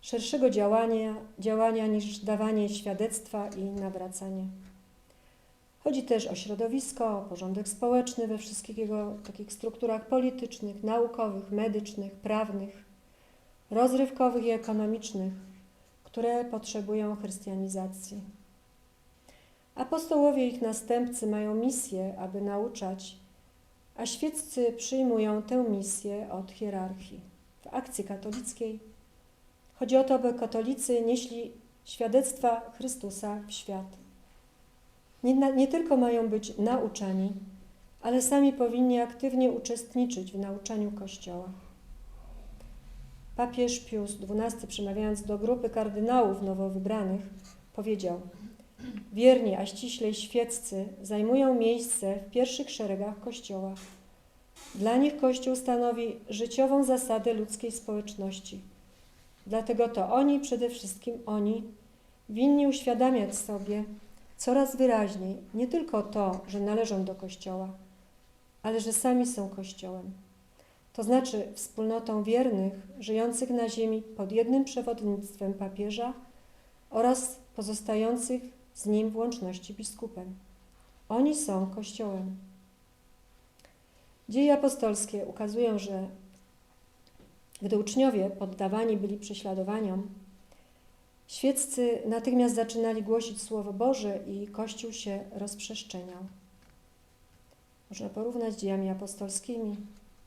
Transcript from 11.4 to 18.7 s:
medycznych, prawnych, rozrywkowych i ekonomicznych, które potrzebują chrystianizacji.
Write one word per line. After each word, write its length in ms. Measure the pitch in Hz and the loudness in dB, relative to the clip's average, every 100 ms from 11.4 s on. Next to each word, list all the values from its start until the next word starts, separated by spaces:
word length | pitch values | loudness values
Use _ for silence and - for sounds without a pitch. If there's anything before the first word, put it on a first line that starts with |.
| 196 | -4
medycznych, 600 | 208 220 208 208 - 196 | -2 0 -2 -4 -8 -10
prawnych, 720 | - 202 214 214 196 196 - - - _ _ _ _ _ _ _ | -8 -2 0 0 -4 -8 -12 -20 -20 _ _ _ _ _ _ _
rozrywkowych 720 | 220 254 262 269 269 254 240 226 | 4 6 6 2 4 4 4 2
i 60 | |
ekonomicznych, 840 | 220 220 214 214 220 214 196 190 190 - - - _ _ _ | 0 0 0 0 -2 -4 -4 -4 -6 -12 -20 -20 _ _ _
które 420 | - 233 233 240 240 | -10 -2 0 2 0
potrzebują 680 | 220 220 214 202 214 208 208 | -6 -6 -6 -2 0 0 -4
chrystianizacji. 1080 | 202 190 - 190 190 190 185 - - 202 - - - _ _ | -6 -8 -6 -4 -4 -4 -6 -8 -12 -12 -12 -18 -20 _ _